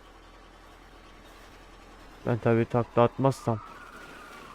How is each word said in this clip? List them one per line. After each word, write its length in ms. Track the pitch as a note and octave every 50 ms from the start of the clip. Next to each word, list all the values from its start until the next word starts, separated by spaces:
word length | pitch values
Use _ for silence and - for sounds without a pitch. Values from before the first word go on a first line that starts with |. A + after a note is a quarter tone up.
| - - - - - - - - - - - - - - - - - - - - - - - - - - - - - - - - - - - - - - - - - - - - -
Ben 120 | A#2+ A#2+ A2+
tabii 260 | - B2 A#2 A2+ A#2
takla 380 | - - B2 A#2 - - - A#2+
atmazsam. 580 | A#2 - - C3 C3+ B2+ - - - A#2 G#2 - - - - - - - - - - - - - - - - - -